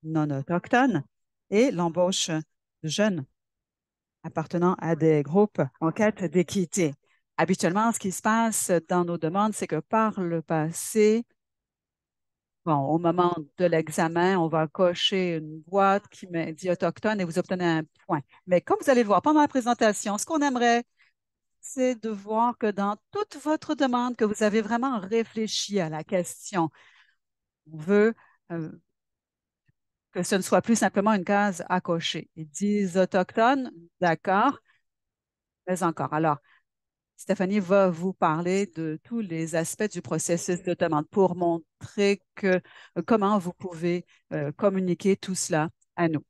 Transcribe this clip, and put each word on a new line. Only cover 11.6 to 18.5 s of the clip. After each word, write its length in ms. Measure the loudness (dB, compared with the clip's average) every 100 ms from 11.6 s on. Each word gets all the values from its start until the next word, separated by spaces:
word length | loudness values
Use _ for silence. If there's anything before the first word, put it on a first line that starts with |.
| _ _ _ _ _ _ _ _ _ _ -2
bon, 120 | 0
au 200 | 2 2
moment 400 | 2 2 0 0 -10 -2
de 80 | 2
l'examen, 720 | 2 0 -2 -2 2 2 2
on 100 | 2
va 200 | 0 -2
cocher 680 | 2 0 2 -2 0 -2 -4
une 240 | -8 -14
boîte 460 | -4 2 2 2 -2
qui 180 | -20 -8
met, 260 | -6 -6
dit 160 | -6 -4
autochtone 520 | 0 -2 -2 -4 -2
et 20 |
vous 160 | -2 -4
obtenez 260 | -4 -2 0
un 180 | 0 -4 _ -6
point. 160 | -4 -4 _
Mais 120 | 0